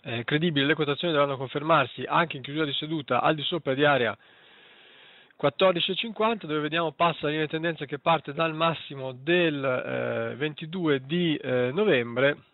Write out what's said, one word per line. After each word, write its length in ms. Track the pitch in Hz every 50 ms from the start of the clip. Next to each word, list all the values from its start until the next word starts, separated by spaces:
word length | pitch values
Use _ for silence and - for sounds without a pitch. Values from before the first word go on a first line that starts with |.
eh, 240 | _ 127 117 117 117
credibile, 400 | - 147 151 165 180 151 143 135
le 100 | 143 156
quotazioni 380 | 160 151 139 143 - - 175 156
dovranno 240 | 143 143 139 139
confermarsi 680 | 127 135 123 - 151 147 160 165 147 131 117 - - 127
anche 320 | - 147 156 170 151 -
in 80 | 139 123
chiusura 220 | 135 143 156 160
di 80 | 143 139
seduta 480 | - 156 151 165 156 135 - - -
al 140 | - 151 160
di 80 | 151 139
sopra 300 | - 180 165 - 139 131
di 120 | 135 147
area 300 | 147 143 127 120 110 98 _ _ - _ _ _ - - - - - - - - - - - - - - - - _ _
quattordici 540 | _ - 143 - - 190 190 180 170 - -
e 40 | 185
cinquanta, 520 | - - 233 214 - 214 220 233 208 -
dove 120 | 151 151 151
vediamo 320 | 147 151 156 170 170 160
passa 280 | 143 - 170 170 156 -
la 80 | - 147
linea 160 | 151 156 156
di 60 | 147
tendenza 340 | - 160 160 175 160 - 151
che 140 | 127 147 139
parte 340 | _ 165 165 151 - - 139
dal 200 | 156 165 165 156
massimo 600 | 156 165 165 175 - - - 143 139 131 131 131
del, 500 | 127 135 151 175 180 175 160 147 139 135
eh, 720 | 135 127 123 - 127 127 123 123 120 117 117 113 117 117
ventidue 680 | 117 147 156 147 - 165 156 165 190 170 156 143 135 131
di, 320 | 135 160 180 175 165 147
eh, 340 | 139 - 131 127 127 123 123
novembre. 680 | 135 185 214 208 156 123 117 120 117 123 135 143 147 - - _